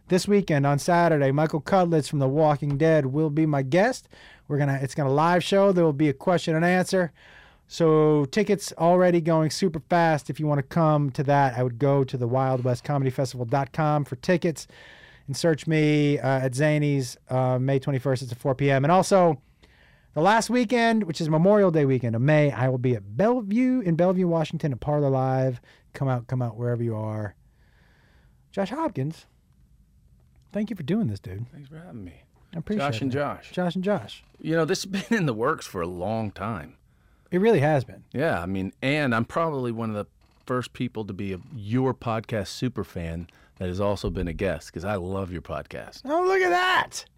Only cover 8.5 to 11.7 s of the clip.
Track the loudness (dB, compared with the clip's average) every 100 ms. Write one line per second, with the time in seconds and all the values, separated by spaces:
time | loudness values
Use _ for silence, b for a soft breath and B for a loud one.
8.5 | 0 -4 0 4 4 4 4 2 2 0
9.5 | 0 -2 -2 -2 2 2 2 -2 -4 -2
10.5 | -2 0 2 2 2 0 -2 2 4 2
11.5 | 0 -2